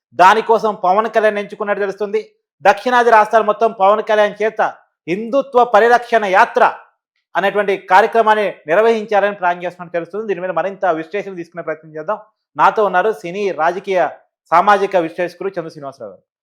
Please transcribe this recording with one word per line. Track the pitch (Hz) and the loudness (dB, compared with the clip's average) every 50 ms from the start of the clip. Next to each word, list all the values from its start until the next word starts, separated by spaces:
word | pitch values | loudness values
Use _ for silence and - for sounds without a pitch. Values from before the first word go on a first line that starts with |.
| _ _ _ | _ _ _
దానికోసం | 120 175 190 214 226 220 220 226 208 185 220 202 - - | 4 6 6 6 4 2 2 2 2 0 -2 -4 -2 0
పవన్ | 180 185 208 220 226 | 0 0 0 0 0
కళ్యాణ్ | - 226 208 220 208 202 | 0 0 2 2 0 -2
ఎంచుకున్నట్టు | 202 175 208 - 214 202 202 190 | -6 -8 -10 -8 -6 -4 -4 -4
తెలుస్తుంది. | 202 196 185 - 208 202 214 220 214 - _ _ _ _ _ _ | -4 -6 -6 -6 -6 -6 -6 -6 -8 -10 _ _ _ _ _ _
దక్షిణాది | - 190 202 - - 247 247 240 240 240 | 2 2 2 2 0 0 0 2 4 4
రాష్ట్రాలు | 233 214 208 208 - 220 214 | 4 4 4 4 2 2 2
మొత్తం | 208 208 208 233 220 208 185 | 0 0 0 -2 -2 0 2
పవన్ | 190 196 214 214 | 2 2 2 2
కళ్యాణ్ | 214 - 214 214 208 202 185 196 | 0 0 0 2 0 0 -2 -2
చేత | 208 220 220 220 190 143 - - _ _ _ _ _ 156 | -4 -4 -2 -2 -4 -4 -4 -8 _ _ _ _ _ -8
హిందుత్వ | 170 202 226 233 240 277 269 269 - 247 240 | -6 -6 -4 -2 -2 -2 -2 0 2 2 2
పరిరక్షణ | 240 226 202 220 233 240 233 233 - 240 220 208 | 4 4 4 4 4 4 2 2 0 -2 -2 0
యాత్ర | 190 180 202 240 - - 247 220 151 - - - _ _ _ _ _ _ _ _ _ - | 2 2 2 2 2 2 2 2 2 0 -2 -12 _ _ _ _ _ _ _ _ _ -4
అనేటువంటి | 170 185 196 180 202 202 190 196 | -2 -2 -2 0 -2 -2 -2 -4
కార్యక్రమాన్ని | 190 - - 185 196 220 220 226 233 220 214 214 214 208 180 - - _ | -4 -2 2 4 4 4 4 2 2 2 2 2 0 0 -4 -6 -8 _
నిర్వహించాలని | 143 160 202 220 233 233 220 208 - 208 196 196 208 202 | -2 2 2 4 2 2 0 -2 -2 0 0 0 0 -2
ప్లాన్ | - 180 175 180 175 175 | -2 -4 -4 -4 -4 -6
చేస్తున్నట్టు | 175 175 - 180 170 175 | -10 -10 -12 -12 -10 -8
తెలుస్తుంది. | 170 170 165 - 208 226 | -8 -8 -8 -10 -8 -6
దీని | 214 190 170 | -6 -6 -6
మీద | 180 185 | -6 -6
మరింత | 175 160 165 196 196 190 196 | -4 -4 -6 -6 -6 -4 -2
విశ్లేషణ | 185 165 160 160 160 - 202 180 196 190 | -2 -2 -2 -6 -8 -10 -10 -10 -10 -12
తీసుకునే | 175 170 - - 170 | -14 -14 -14 -14 -12
ప్రయత్నం | 165 160 156 156 - 160 151 | -10 -10 -10 -10 -12 -16 -16
చేద్దాం. | 156 156 165 214 - - _ _ _ _ _ _ | -12 -10 -8 -10 -10 -12 _ _ _ _ _ _
నాతో | 143 160 190 190 226 208 | 0 0 2 2 2 0
ఉన్నారు | 196 185 180 185 220 | 0 0 0 0 -2
సినీ | 208 214 - 170 175 202 208 190 | -4 -6 -8 -12 -8 -6 -6 -6
రాజకీయ | 160 139 156 170 180 196 190 202 185 180 160 - - - _ _ _ _ _ _ | -4 -2 -2 -2 -4 -4 -6 -4 -2 -2 -2 -2 -4 -10 _ _ _ _ _ _
సామాజిక | 160 170 190 208 208 196 196 190 - | 0 2 4 4 2 2 2 0 0
విశ్లేషకులు | 180 165 160 - - 175 170 175 - 180 196 | -2 -2 -2 -4 -8 -8 -8 -8 -10 -12 -10
చంద్ర | 190 180 160 160 | -10 -10 -12 -12
శ్రీనివాసరావు | 156 156 139 135 127 - 117 101 | -14 -16 -18 -18 -16 -16 -18 -18
గారు. | 90 - _ _ _ _ | -18 -20 _ _ _ _